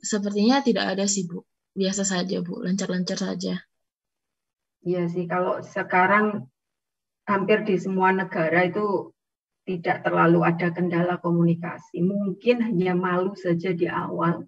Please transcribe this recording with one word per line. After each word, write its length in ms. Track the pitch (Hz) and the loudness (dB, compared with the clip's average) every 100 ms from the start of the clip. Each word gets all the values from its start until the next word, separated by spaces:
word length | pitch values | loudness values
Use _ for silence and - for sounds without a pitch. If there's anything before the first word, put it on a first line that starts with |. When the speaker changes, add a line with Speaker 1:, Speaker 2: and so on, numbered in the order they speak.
Speaker 1:
sepertinya 580 | - 208 202 202 220 277 | -6 -4 -2 2 4 4
tidak 240 | 269 196 196 | 4 2 0
ada 120 | 196 202 | 0 0
sih, 180 | 196 170 | -2 -4
Bu. 220 | 180 - _ _ 196 | -8 -14 _ _ -2
Biasa 260 | 190 196 | -2 0
saja, 380 | 196 180 185 180 | 0 -2 -2 -4
Bu. 160 | 175 - 180 | -4 -6 -2
Lancar-lancar 560 | 196 185 180 180 190 | -2 -2 -2 -2 -4
saja. 400 | 190 180 190 185 - _ _ _ _ _ _ _ _ _ _ _ 175 | -4 -4 -4 -6 -10 _ _ _ _ _ _ _ _ _ _ _ -4
Speaker 2:
Iya 200 | 180 170 | -2 -2
sih, 160 | 180 170 | -4 -4
kalau 320 | 180 180 - | -2 -2 -4
sekarang 840 | - - 175 185 185 208 214 202 - _ _ _ _ _ _ _ - | -6 -8 0 2 4 4 2 -2 -10 _ _ _ _ _ _ _ -4
hampir 400 | 196 185 214 214 | -2 2 2 2
di 80 | 180 | -2
semua 400 | 190 185 185 190 | 0 0 2 2
negara 480 | 175 185 160 170 | -2 -2 2 2
itu 480 | 180 208 208 175 - _ _ _ _ _ - | 2 0 -2 -2 -6 _ _ _ _ _ -8
tidak 360 | 175 165 - | -4 -2 -2
terlalu 440 | 170 175 170 170 165 | 0 4 6 6 4
ada 240 | 170 175 | 2 -2
kendala 480 | 175 175 170 180 180 | 0 0 0 0 0
komunikasi. 800 | 175 170 170 170 170 - - 170 | 0 2 4 2 -4 -12 -10 -2
Mungkin 640 | 180 202 196 175 233 240 | 0 0 -4 0 0 2
hanya 320 | 226 175 185 180 | 0 0 2 0
malu 400 | 185 180 190 - | 0 0 -2 -4
saja 400 | 180 170 185 170 | -2 -2 -2 -2
di 80 | |
awal 640 | 170 175 170 175 170 175 | -2 -4 -6 -2 -2 -2